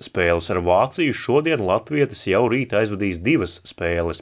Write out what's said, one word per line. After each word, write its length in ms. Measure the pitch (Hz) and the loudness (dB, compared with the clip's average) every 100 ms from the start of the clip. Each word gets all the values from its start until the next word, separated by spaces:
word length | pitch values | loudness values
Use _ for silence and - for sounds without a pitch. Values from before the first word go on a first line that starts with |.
spēles 500 | - - 87 85 - | -4 0 2 2 0
ar 60 | 92 | -2
Vāciju 540 | 87 90 127 - 160 120 | 2 2 2 0 -2 -2
šodien 460 | - 131 156 151 | 0 0 2 0
latvietis 640 | 95 117 - 147 139 110 - | 2 0 0 -2 0 -2 0
jau 140 | 95 | 2
rīt 300 | 120 120 131 104 | 2 0 0 0
aizvadīs 460 | 110 101 101 87 | 0 0 -2 -2
divas 320 | 92 156 90 - | 0 0 0 -6
spēles. 580 | - - 85 85 85 85 | -8 -4 -2 0 -2 -4